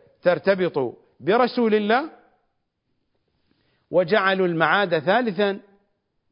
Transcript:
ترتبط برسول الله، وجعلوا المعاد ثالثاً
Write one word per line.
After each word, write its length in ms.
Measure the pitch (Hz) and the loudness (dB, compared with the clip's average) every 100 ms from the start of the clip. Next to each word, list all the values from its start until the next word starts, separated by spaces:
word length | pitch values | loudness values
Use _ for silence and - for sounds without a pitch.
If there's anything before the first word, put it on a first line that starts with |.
| _ _ | _ _
ترتبط 760 | 175 160 190 190 170 147 120 - _ _ | -2 0 0 0 0 -2 -6 -8 _ _
برسول 560 | 131 233 240 247 226 214 | -2 0 0 0 0 0
الله، 340 | 208 240 320 - _ _ _ _ _ _ _ _ _ _ _ _ _ _ _ _ - | 0 0 -2 -14 _ _ _ _ _ _ _ _ _ _ _ _ _ _ _ _ -4
وجعلوا 560 | 170 165 208 190 190 185 | -2 2 2 0 0 0
المعاد 520 | 160 156 190 196 165 | 0 2 2 0 -2
ثالثاً 600 | 151 226 233 180 202 196 - _ _ _ _ _ _ | 0 0 0 -2 -4 -4 -12 _ _ _ _ _ _